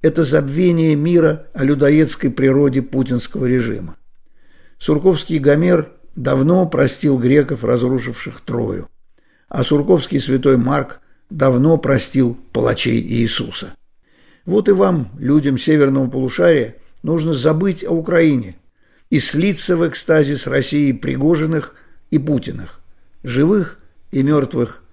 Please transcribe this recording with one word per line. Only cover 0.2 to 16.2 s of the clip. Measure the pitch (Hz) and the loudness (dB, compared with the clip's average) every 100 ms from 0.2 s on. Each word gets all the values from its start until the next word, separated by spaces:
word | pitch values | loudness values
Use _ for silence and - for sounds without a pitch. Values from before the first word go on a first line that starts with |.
забвение | 143 151 139 143 180 165 160 | 0 0 -2 0 2 2 2
мира | 147 156 175 - - - | 2 2 2 2 0 -8
о | - | -4
людоедской | 135 143 139 151 156 - 131 | 0 2 4 4 2 0 -4
природе | 117 135 135 143 131 | 0 2 4 2 0
путинского | 131 135 123 123 - - 127 | -2 -4 -2 -4 -4 -4 -2
режима. | 127 113 107 80 - - - - - - - - - | 0 -2 -6 -10 -16 -20 -20 -20 -20 -20 -20 -20 -10
Сурковский | - 151 185 165 - 156 | -2 2 2 0 -2 0
Гомер | 139 147 175 175 - - - | 2 4 4 2 0 -14 -18
давно | - 127 135 139 180 175 | -8 -2 0 2 2 2
простил | 156 131 - 151 135 | 0 0 0 0 2
греков, | 123 143 135 131 | 4 2 2 -4
разрушивших | 113 120 127 131 120 117 - - | -2 0 0 -2 -4 -10 -14 -14
Трою, | - 117 110 95 - - - _ _ _ _ | -8 -6 -4 -8 -12 -20 -20 _ _ _ _
а | - | -4
сурковский | 123 147 147 180 - 143 | 0 0 4 2 2 -4
святой | 131 135 135 127 | -2 0 2 2
Марк | 120 147 131 - _ _ _ | 2 -2 -4 -12 _ _ _
давно | 160 135 123 147 165 | -2 2 4 4 2
простил | - 131 - 131 120 120 - | 2 0 0 0 0 -2 -8
палачей | 113 120 110 120 117 | -2 -2 -2 -2 -2
Иисуса. | - 117 113 - 110 - - - _ _ _ _ _ _ | -2 -2 -2 -2 -6 -10 -12 -16 _ _ _ _ _ _
Вот | - 196 214 | -2 0 2
и | |
вам, | 190 190 170 110 - | 4 2 0 -4 -6
людям | 123 151 143 131 | 2 2 2 0
северного | 156 156 139 135 131 | 2 4 4 2 -2
полушария, | 127 | -2